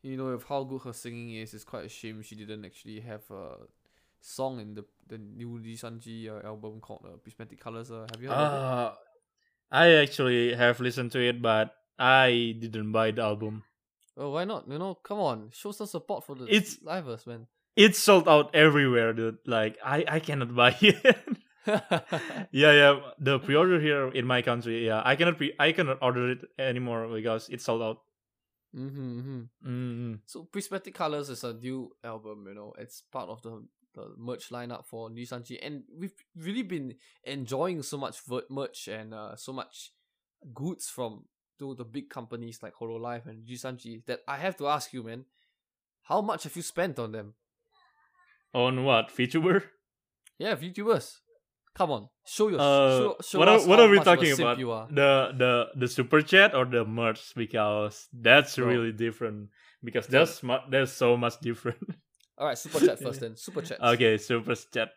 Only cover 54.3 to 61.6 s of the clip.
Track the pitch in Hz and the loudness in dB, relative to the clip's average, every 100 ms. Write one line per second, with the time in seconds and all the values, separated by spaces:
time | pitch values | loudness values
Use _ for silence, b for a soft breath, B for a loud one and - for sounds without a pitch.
54.3 | 135 120 123 123 113 117 143 139 135 127 | 4 0 0 -4 -6 -4 2 4 4 2
55.3 | 131 127 120 113 131 123 - 120 151 151 | 0 2 2 0 -4 -4 -2 4 4 6
56.3 | 190 202 135 123 120 110 113 117 107 - | 8 8 4 0 0 -2 -2 -2 -4 -12
57.3 | 120 113 117 104 107 104 - - 123 117 | -10 -4 0 0 0 -4 -8 -20 0 6
58.3 | 139 135 - 123 123 113 107 117 113 117 | 6 6 -2 0 0 -2 -4 -6 -4 -10
59.3 | 104 104 b b b 120 120 - 131 165 | -10 -16 b b b -8 -8 2 2 2
60.3 | - 123 131 139 131 131 - 123 120 120 | -2 -4 -4 0 -2 -2 0 2 2 0
61.3 | - 120 117 | -4 -8 -6